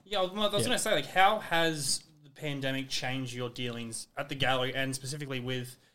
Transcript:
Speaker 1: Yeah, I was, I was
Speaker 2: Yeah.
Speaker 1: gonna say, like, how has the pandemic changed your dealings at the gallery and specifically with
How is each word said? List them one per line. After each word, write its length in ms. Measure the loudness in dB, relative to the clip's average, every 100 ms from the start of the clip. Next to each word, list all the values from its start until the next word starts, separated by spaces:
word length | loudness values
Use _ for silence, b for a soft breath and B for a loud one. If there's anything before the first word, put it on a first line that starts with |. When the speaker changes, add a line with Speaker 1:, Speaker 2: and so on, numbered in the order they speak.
Speaker 1:
Yeah, 160 | -6 0
I 20 |
was, 100 | 0
I 40 | 2
was 160 | 2
Speaker 2:
Yeah. 140 | 2 2
Speaker 1:
gonna 100 | 2
say, 160 | 2
like, 120 | 0 2
how 340 | 6 6 6
has 640 | 2 2 2 2 -2 -2 -4 -20
the 60 | -20
pandemic 580 | -10 -6 -4 -2 -2 -2
changed 460 | -4 -2 -2 -4
your 160 | -4 -6
dealings 580 | -4 -6 -6 -8 -10 -10 -10
at 120 | -6
the 60 |
gallery 400 | 0 2 2 0
and 200 | -2 -2
specifically 460 | -4 -6 -8 -6 -6
with 360 | -4 -4 -6 -12 b